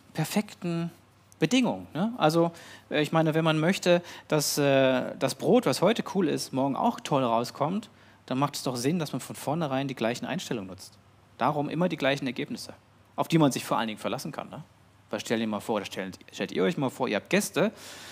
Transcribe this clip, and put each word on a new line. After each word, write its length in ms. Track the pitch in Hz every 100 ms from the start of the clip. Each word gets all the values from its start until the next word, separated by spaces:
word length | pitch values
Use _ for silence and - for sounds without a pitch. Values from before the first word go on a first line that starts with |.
| -
perfekten 800 | - 156 208 208 - 175 170 170 - _ _ _ -
Bedingungen, 480 | 160 254 214 95 92
ne? 200 | 143 220 247
Also, 360 | 156 165 170 - - - -
äh, 120 | 147
ich 100 | 147
meine, 220 | 165 160
wenn 100 | 156
man 160 | 165 156
möchte, 420 | 160 190 180 175 170 - -
dass, 280 | 156 143 -
äh, 560 | 139 135 131 127 - -
das 160 | 135 -
Brot, 300 | 143 240 160
was 160 | 123
heute 200 | 180 233 - 196
cool 140 | 160
ist, 240 | 135 -
morgen 240 | 135 135 -
auch 240 | 233 233
toll 240 | - 143 123
rauskommt, 640 | 113 120 - 143 202 - - - - -
dann 120 | 131
macht 160 | 143 -
es 80 |
doch 140 | 143 127
Sinn, 220 | 127 180
dass 120 | 151
man 80 | 135
von 160 | - 113
vornherein 540 | - 160 151 135 139
die 60 | 127
gleichen 300 | 113 120 -
Einstellungen 440 | 185 - 120 95
nutzt. 280 | 92 - - _ _ _ -
Darum 300 | 127 147 143
immer 220 | 156 180
die 80 | 156
gleichen 280 | 135 139 135
Ergebnisse, 480 | 120 139 113 - - _ _ _ -
auf 100 | 139
die 100 | 165
man 140 | 143
sich 140 | 120 -
vor 120 | 117
allen 120 | 113
Dingen 100 | 104
verlassen 320 | 101 123 170
kann, 180 | - -
ne? 140 | 131 - _ _ _ -
Weil 100 | 107
stell 200 | - 113
dir 80 | 113
mal 120 | 104
vor, 160 | 110 107
oder 100 | 95
stellt, 320 | - 95 - -
stellt 220 | - 98
ihr 100 | -
euch 140 | 185 170
mal 120 | 131
vor, 200 | - 120
ihr 80 | 101
habt 120 | -
Gäste 440 | 190 202 139 202 - - - -